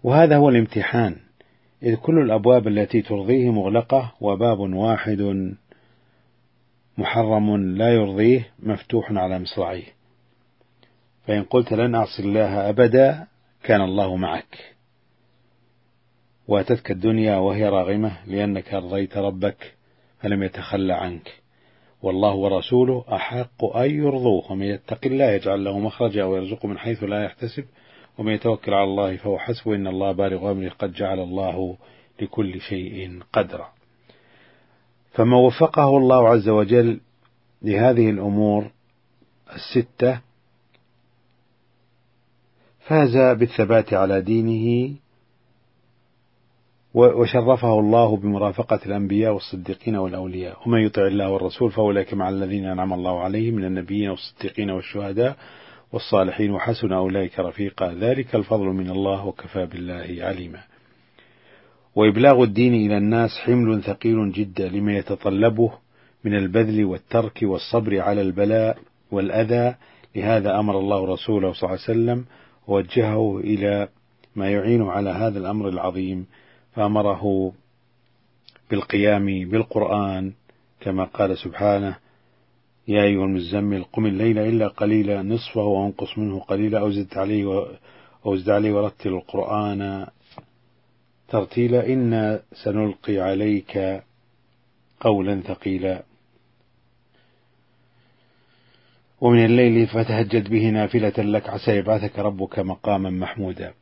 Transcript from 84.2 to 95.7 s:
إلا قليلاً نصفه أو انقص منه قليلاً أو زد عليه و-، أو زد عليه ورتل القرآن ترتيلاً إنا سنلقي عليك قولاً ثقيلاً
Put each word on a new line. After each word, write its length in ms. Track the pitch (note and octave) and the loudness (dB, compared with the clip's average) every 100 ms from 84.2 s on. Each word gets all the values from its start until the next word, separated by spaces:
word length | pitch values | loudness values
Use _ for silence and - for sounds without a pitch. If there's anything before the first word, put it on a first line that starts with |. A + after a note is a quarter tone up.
| A2+ A2 | 0 2
إلا 280 | G#2+ A2+ G#2 | 0 0 -2
قليلاً 540 | - G#2 A2 G2+ G2+ | -2 0 2 2 -2
نصفه 400 | G2 A#2 - A2+ | -2 -6 -4 -4
أو 240 | G#2 G2 G2+ | 0 0 -2
انقص 320 | - - - | -6 -10 -6
منه 220 | G#2+ F#2+ | -6 -6
قليلاً 400 | - G2 G#2+ G#2+ | -4 -2 0 0
أو 120 | G#2 | -2
زد 260 | G2+ F#2+ G2 | -2 -6 -4
عليه 280 | G2 G#2+ G2+ | -2 -2 0
و-، 220 | F#2+ - - _ - - _ G#2+ | -2 -4 -12 _ -20 -20 _ -4
أو 100 | F#2+ | -2
زد 140 | F#2 | 2
عليه 240 | G2+ G#2+ | 2 2
ورتل 360 | G#2 G2+ - G#2 | 0 -2 -4 -6
القرآن 960 | F#2 - G2+ - G#2 G#2 G2+ G2 G2 F#2+ _ _ - _ _ _ _ _ _ _ _ _ | -6 -6 -6 -4 -4 -4 -4 -6 -8 -12 _ _ -20 _ _ _ _ _ _ _ _ _
ترتيلاً 640 | A2+ F#2 - A#2+ B2 A2 | -4 -2 0 2 2 0
إنا 480 | C3 A#2+ A2+ G#2+ G#2+ - - | 0 0 0 0 -4 -8 -10
سنلقي 540 | - G#2 G#2+ F#2+ - G2+ | -6 -2 -2 -4 -4 -2
عليك 840 | F#2 F#2+ G#2+ G2+ F#2+ G2+ F#2+ F#2+ - _ _ _ _ _ _ _ _ _ | 0 0 0 -2 -2 -4 -4 -6 -12 _ _ _ _ _ _ _ _ _
قولاً 420 | A2+ G#2 F#2+ G2+ | 0 0 0 -4
ثقيلاً 640 | F#2 F#2 - | -6 -8 -6